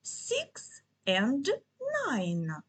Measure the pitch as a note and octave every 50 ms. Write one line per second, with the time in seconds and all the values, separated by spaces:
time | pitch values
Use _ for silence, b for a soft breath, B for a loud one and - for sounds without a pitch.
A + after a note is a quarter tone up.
0 | _ - - - - - A#4 C#5 E5 - _ - - - - - _ _ _ _
1 | _ G3 F#3 F#3 G3+ A#3 C4+ C#4+ C#4 F4+ B4+ - _ _ _ _ B4+ C#5 D#5 D5
2 | C5+ F#4+ C4 G3+ F3+ F3 F3 E3+ E3 D#3+ D#3 D#3 -